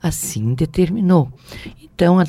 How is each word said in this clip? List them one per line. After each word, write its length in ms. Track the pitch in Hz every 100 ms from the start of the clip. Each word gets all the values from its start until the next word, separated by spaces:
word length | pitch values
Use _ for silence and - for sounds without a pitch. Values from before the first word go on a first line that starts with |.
assim 520 | - - - 110 110
determinou. 760 | 127 160 175 175 220 180 180 127 - - - - -
Então, 360 | - - 175
a 60 | 185